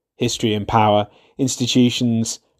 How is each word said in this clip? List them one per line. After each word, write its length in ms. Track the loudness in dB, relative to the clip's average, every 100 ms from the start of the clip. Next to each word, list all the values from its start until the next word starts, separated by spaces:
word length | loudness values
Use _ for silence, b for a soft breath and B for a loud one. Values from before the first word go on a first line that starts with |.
| _ -6
history 380 | -6 -2 -2
and 120 | -2 0
power, 420 | 2 4 2 0 b b b
institutions, 1040 | -4 -2 -2 2 2 2 -2 -2 -4 -8 _